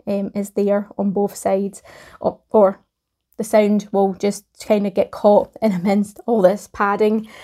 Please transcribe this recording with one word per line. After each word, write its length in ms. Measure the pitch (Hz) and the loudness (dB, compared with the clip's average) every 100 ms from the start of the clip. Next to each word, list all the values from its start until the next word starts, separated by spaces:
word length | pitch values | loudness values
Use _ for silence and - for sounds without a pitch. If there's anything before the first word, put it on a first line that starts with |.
| - | -6
um, 240 | 202 196 | -6 -6
is 180 | 208 202 | -8 -6
there 380 | - 202 202 202 - | -2 0 0 -4 -4
on 140 | 202 | -4
both 240 | 196 202 | -2 -4
sides, 480 | - 196 196 196 - - - - - | -4 -4 -2 -4 -10 -20 -20 -20 -8
or, 180 | - - _ | -6 -6 _
or 280 | 220 196 196 _ _ _ _ _ - | 2 2 0 _ _ _ _ _ -12
the 60 | |
sound 460 | 220 214 208 208 - | 0 2 2 0 -2
will 240 | 196 196 | 0 0
just 300 | 185 202 202 _ - | 0 -4 -4 _ -10
kind 220 | - 208 202 | -2 -2 0
of 80 | |
get 160 | 196 - | -2 -4
caught 460 | - 208 202 - - | 0 4 4 2 -4
in 120 | 220 | -2
amidst 480 | 180 196 202 202 - - | -2 0 0 -2 -8 -4
all 140 | 233 | 2
this 280 | 180 202 - | 2 0 -8
padding. 560 | - 202 202 214 214 220 - | -4 -2 0 0 0 -6 -18